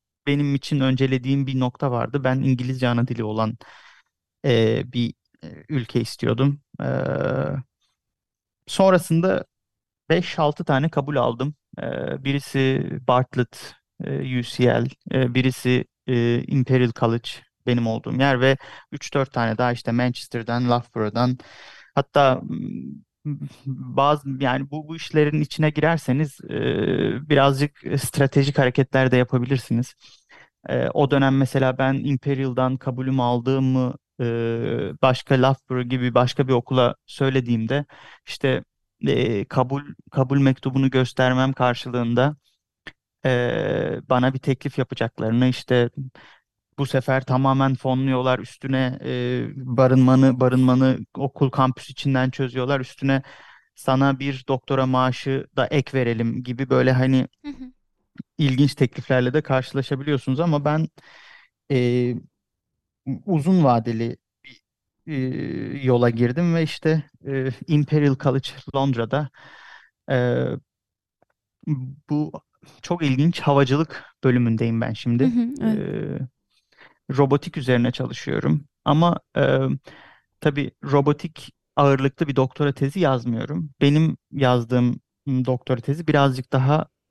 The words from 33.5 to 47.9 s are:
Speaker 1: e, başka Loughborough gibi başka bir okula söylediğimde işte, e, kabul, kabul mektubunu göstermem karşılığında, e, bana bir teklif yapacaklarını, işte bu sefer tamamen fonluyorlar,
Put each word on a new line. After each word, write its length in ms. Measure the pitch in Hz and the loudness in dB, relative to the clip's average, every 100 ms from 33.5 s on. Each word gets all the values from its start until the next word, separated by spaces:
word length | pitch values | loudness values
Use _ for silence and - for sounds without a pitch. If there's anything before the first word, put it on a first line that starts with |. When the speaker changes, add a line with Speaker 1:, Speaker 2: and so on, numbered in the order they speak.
| 135 131 131 127 - _ - | 0 2 0 -2 -4 _ -6
Speaker 1:
e, 40 | 120 117 117 117 117 117 147 147 | -4 -2 -2 -4 -4 -4 -6 0
başka 400 | 131 127 - 135 | 2 2 2 4
Loughborough 480 | 127 135 _ 127 123 | 4 2 _ -6 -4
gibi 240 | 127 123 | -2 0
başka 340 | 120 127 - 131 | 2 2 0 0
bir 40 | |
okula 420 | 123 - 127 120 - _ | 0 2 2 2 0 _
söylediğimde 800 | - 135 131 120 117 113 139 147 - - - - | -4 0 0 0 -2 0 -2 -4 -14 -20 -20 -18
işte, 380 | - 135 127 - _ _ _ 117 | -4 -2 -2 -6 _ _ _ -2
e, 380 | 135 117 107 | 0 0 -2
kabul, 380 | 107 - 127 139 143 - - | -2 -2 -2 -4 -8 -18 -8
kabul 280 | - 127 139 | -2 2 4
mektubunu 520 | 135 127 135 131 135 | 4 2 -2 0 2
göstermem 640 | 131 123 - 127 127 131 | 2 0 2 2 4 2
karşılığında, 840 | 135 123 120 123 123 117 120 139 151 _ _ _ _ - - _ _ 131 | 2 0 0 -4 -4 0 2 2 0 _ _ _ _ -20 -20 _ _ -2
e, 40 | 123 123 113 101 - - - - | 0 0 -2 -2 -2 -2 -6 -2
bana 260 | 127 156 | 2 2
bir 40 | 131 | 0
teklif 400 | - 131 - - | -2 -2 -4 -6
yapacaklarını, 680 | 131 - 113 - 110 117 127 | -6 -4 -6 -4 -2 2 2
işte 420 | 127 - 127 120 - 131 - - _ _ _ _ - | 0 0 2 2 -2 -12 -14 -20 _ _ _ _ -6
bu 80 | 139 | -2
sefer 380 | 135 - 131 | -2 0 -2
tamamen 500 | 131 127 135 135 135 | 0 0 2 2 2
fonluyorlar, 640 | 131 131 | 0 -2